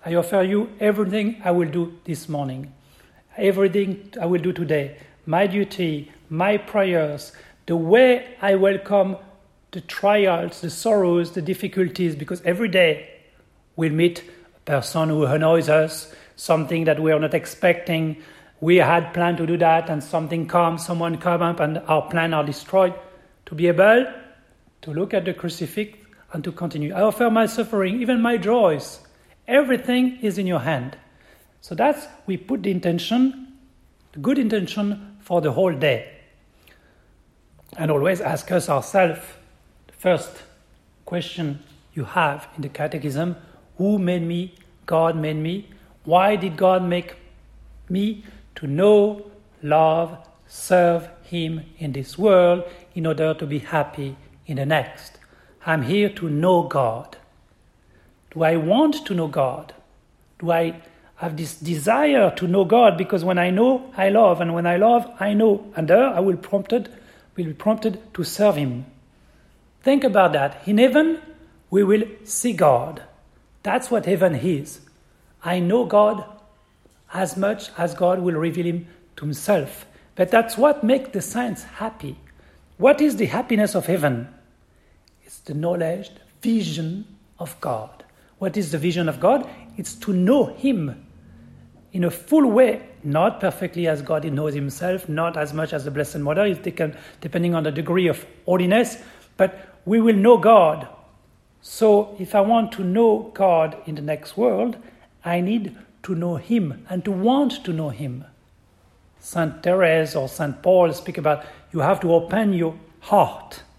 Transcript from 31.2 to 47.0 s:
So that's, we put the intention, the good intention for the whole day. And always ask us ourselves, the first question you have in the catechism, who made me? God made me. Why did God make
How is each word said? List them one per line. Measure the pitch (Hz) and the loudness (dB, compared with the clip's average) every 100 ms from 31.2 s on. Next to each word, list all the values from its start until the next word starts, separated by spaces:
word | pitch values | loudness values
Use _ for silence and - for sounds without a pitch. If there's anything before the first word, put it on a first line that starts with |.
| _ _ _ _ | _ _ _ _
So | - | -14
that's, | 165 254 294 - - - | -2 0 0 -8 -16 -8
we | 185 | -8
put | - 262 | -6 -6
the | 190 | -2
intention, | 180 175 170 - 240 262 262 - - _ _ _ _ _ | -2 -2 -2 -2 0 0 -2 -18 -20 _ _ _ _ _
the | 151 | -6
good | 160 285 | -2 0
intention | 226 220 180 - 202 208 - - | 0 -2 -4 -4 -4 -6 -12 -20
for | - 175 | -2 0
the | 151 | 0
whole | 131 185 | 0 0
day. | 143 151 117 - - _ _ _ _ _ _ _ _ _ _ _ _ _ _ _ - | 2 0 0 -6 -20 _ _ _ _ _ _ _ _ _ _ _ _ _ _ _ -8
And | 156 | -2
always | 147 160 180 | 0 0 0
ask | - - - | -4 -6 -2
us | 180 - | -2 0
ourselves, | 139 - 196 180 156 - - _ _ _ _ _ | -2 0 2 2 0 -12 -20 _ _ _ _ _
the | |
first | _ 185 160 - - - _ _ _ _ _ - | _ 0 0 -2 -18 -20 _ _ _ _ _ -8
question | 175 - - 156 143 - - _ | -8 -8 -6 -6 -6 -14 -20 _
you | - | -12
have | 123 - 160 143 - - | -6 0 0 -2 -12 -12
in | |
the | 143 | -12
catechism, | 139 151 147 143 135 175 175 - - _ - | -6 -6 -6 -6 -4 -6 -6 -16 -20 _ -4
who | 190 208 | -2 0
made | 175 180 | 0 -2
me? | 170 175 185 - _ _ - | -4 -6 -8 -14 _ _ -2
God | 165 165 160 | 2 2 0
made | 151 156 | -4 -4
me. | 156 190 - - _ _ | -6 -8 -12 -20 _ _
Why | - 175 196 208 | 2 4 4 2
did | 190 151 | -2 2
God | 185 185 | 2 4
make | 180 175 | 0 -4